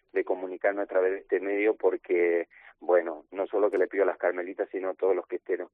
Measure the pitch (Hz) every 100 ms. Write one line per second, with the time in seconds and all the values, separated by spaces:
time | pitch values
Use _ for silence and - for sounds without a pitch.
0 | _ 95 - 92 92 90 101 101 98 92
1 | 92 98 - 95 98 101 107 107 95 92
2 | - 90 85 85 82 - - - 80 90
3 | 82 76 - 92 92 107 101 95 90 95
4 | 92 85 90 90 90 98 98 95 95 92
5 | 92 92 - 90 - 87 87